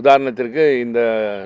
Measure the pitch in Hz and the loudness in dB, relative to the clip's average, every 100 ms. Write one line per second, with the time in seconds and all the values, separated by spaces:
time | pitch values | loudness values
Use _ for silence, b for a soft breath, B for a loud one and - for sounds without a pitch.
0 | 131 139 135 117 120 135 151 127 120 117 | 4 4 2 -6 -6 0 0 0 -2 -2
1 | 117 110 107 101 | -2 -2 -4 -6